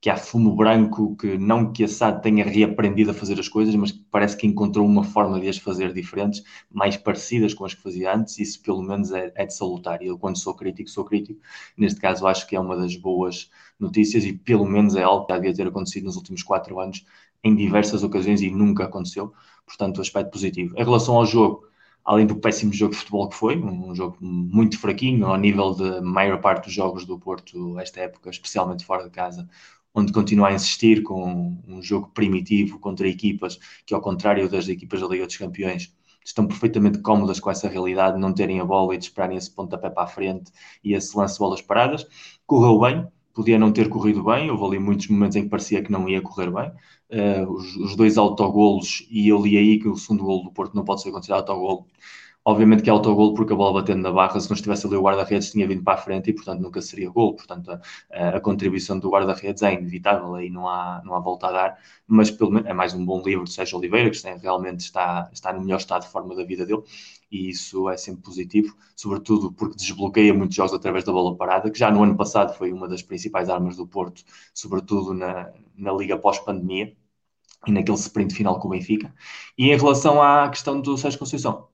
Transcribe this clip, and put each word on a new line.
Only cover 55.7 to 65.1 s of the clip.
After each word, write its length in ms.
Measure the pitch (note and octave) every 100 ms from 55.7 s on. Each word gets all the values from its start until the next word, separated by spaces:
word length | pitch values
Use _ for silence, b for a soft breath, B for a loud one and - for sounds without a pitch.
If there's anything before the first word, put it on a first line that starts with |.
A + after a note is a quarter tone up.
| F#2+
para 120 | F2+ F#2+
a 60 |
frente 280 | - F#2+ F2+
e, 40 |
portanto, 280 | G#2+ - F2
nunca 200 | F2+ F2+
seria 280 | F2 F2 F2+
golo. 260 | A#2 A2 G#2+
Portanto, 340 | - F2+ F#2
a, 100 | F2 B B B
a, 180 | - F2 F#2+
a 20 |
contribuição 580 | A2 F#2 F#2+ F#2 F2+ G2
do 120 | F#2+
guarda-redes 520 | G2 G2 F#2 G2 G2+
é 120 | G#2
inevitável, 600 | F2+ F2 F2 G2+ G2+ F2+ F2+
aí 140 | F2+
não 180 | F2+ F2+
há, 340 | F2+ F2 F2+
não 100 | F2+
há 60 | F2+
volta 280 | F2+ F2+ F#2
a 40 |
dar, 260 | F#2 F#2 - b b _
mas 240 | A2 G#2+
pelo 200 | - G#2
menos 160 | G2+ G2+
é 40 |
mais 200 | F#2 F2+
um 120 | F2+ F2+
bom 160 | F#2
livro 220 | F#2+ F#2+
de 80 | F2
Sérgio 260 | - F#2 F2+
Oliveira, 320 | F2+ G#2+ E3+
que 120 | -
tem, 160 | F#2+ F2+
realmente 420 | F#2 F#2 F#2 F2+
está, 500 | - F#2+ F2